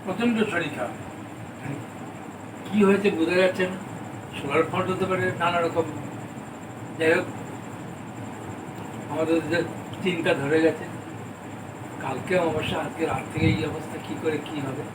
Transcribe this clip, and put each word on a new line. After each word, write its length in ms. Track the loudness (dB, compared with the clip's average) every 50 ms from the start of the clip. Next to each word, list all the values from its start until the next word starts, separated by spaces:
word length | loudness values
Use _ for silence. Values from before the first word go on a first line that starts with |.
| -4
প্রচণ্ড 460 | -4 -2 2 4 4 4 4 2 2
শরীর 180 | 2 0 0 -2 -2
খারাপ। 140 | -4 -4 -4 -6 -8 -10 -10 -12 -12 -12 -12 -12 -12 -12 -12 -12 -10 -8 -6 -6 -6 -8 -10 -10 -12 -10 -10 -10 -10 -12 -12 -12 -12 -12 -12 -12 -12 -8 0
কি 120 | 6 6 8
হয়েছে 260 | 8 8 8 6 4
বোঝা 240 | 4 4 4 4 6
যাচ্ছে 280 | 6 6 6 6 4
না। 140 | 0 0 0 -6 -8 -8 -8 -10 -10 -10 -10 -10 -10 -10 -8 -6
সুগার 220 | -4 2 2 2 2 4
ফল্ট 180 | 2 0 0 0
হতে 140 | 2 0 2
পারে, 280 | 2 2 2 2 0 0 2
নানা 220 | 2 2 4 4
রকম। 220 | 2 2 2 2 0 0 -4 -8 -8 -8 -8 -10 -10 -10 -10 -10 -12 -12 -12 -12 -12 -12 -12 -10 -10 -10 -2 2
যাই 160 | 4 6 6
হোক, 100 | 4 2 -2 -6 -8 -10 -10 -10 -10 -10 -10 -10 -10 -10 -10 -10 -10 -10 -10 -10 -10 -10 -10 -10 -10 -10 -8 -8 -8 -8 -10 -10 -10 -10 -8 -8 -8 -6 -4
আমাদের 400 | 0 0 4 4 4 4 4 4
যে 120 | 2 2 2 0 -4 -8 -8 -8 -8 -2
চিন্তা 320 | 0 0 2 4 4 4 4
ধরে 260 | 4 4 4 6 6
গেছে। 240 | 6 6 4 4 -6 -8 -8 -10 -10 -10 -10 -10 -10 -10 -12 -12 -12 -12 -12 -10 -10 -12 -10 -10 -10 -10 -8 -6
কালকে 380 | -4 -4 -4 -4 0 2 4 4
অমাবস্যা, 400 | 4 4 2 0 0 0 0 -2
আজকে 280 | -2 -4 -2 0 0
রাত 160 | 0 0 -2 -4 -4
থেকে 140 | 0 4 6
এই 180 | 6 6 4 0
অবস্থা, 340 | -2 -2 -4 -6 -8 -8 -8 -8 -6
কি 60 | -8 0
করে 160 | 0 0 0 0
কি 220 | -4 -4 -6 -4
হবে। 220 | -4 -4 -4 -6 -6 -8